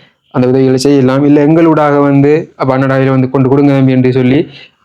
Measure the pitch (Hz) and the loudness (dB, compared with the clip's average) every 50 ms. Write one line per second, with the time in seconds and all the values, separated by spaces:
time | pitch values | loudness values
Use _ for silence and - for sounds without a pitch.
0 | - _ _ _ _ _ - 135 123 123 127 135 131 131 131 127 127 143 143 139 | -20 _ _ _ _ _ -4 -2 -2 0 0 0 0 0 0 0 0 0 0 2
1 | 127 127 131 139 147 143 143 151 143 147 160 165 170 165 156 151 151 147 143 143 | 0 0 0 0 0 2 2 2 2 2 2 2 2 0 0 0 0 0 0 0
2 | 143 143 139 139 139 143 151 160 160 - _ - 160 131 131 131 139 131 135 135 | 0 0 0 2 2 2 0 -2 -4 -8 _ -8 -4 -4 -2 -2 -2 -2 -2 0
3 | 135 135 135 131 127 127 131 139 131 127 135 143 143 143 139 135 135 131 131 127 | 0 0 0 -2 -2 -2 -2 -2 0 0 0 2 2 2 2 2 0 0 0 0
4 | 127 127 123 131 127 123 131 147 165 - - - - - _ _ _ | 0 0 0 0 0 0 0 -2 -2 -6 -10 -20 -20 -20 _ _ _